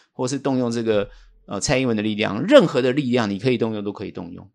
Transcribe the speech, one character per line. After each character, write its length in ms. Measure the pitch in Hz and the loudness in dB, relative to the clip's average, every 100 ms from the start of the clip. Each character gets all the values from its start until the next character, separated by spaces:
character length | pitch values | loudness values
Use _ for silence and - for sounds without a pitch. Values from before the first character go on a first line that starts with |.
| _ | _
或 140 | - 127 | -6 -4
是 120 | 139 | -2
动 180 | 139 131 | -2 0
用 140 | 120 | 0
这 100 | 117 | -2
个， 280 | 110 104 101 - - - | 0 0 0 -8 -20 -20
呃， 160 | - 101 | -10 -6
蔡 180 | - 131 | 0 0
英 80 | 131 | 2
文 80 | |
的 80 | 107 | 0
力 120 | 107 | 0
量， 280 | 104 104 101 | 0 -2 -2
任 240 | 180 285 170 | 6 6 6
何 140 | 131 | 2
的 100 | 127 | 0
力 180 | 135 131 | 0 0
量 180 | 120 107 | 0 0
你 100 | 98 | -2
可 120 | 131 | 0
以 80 | 120 | 0
动 160 | 113 | -2
用 100 | 107 | -4
都 80 | 101 | -8
可 140 | 101 95 | -8 -10
以 40 | |
动 220 | - 87 | -10 -12
用。 160 | 90 95 | -14 -20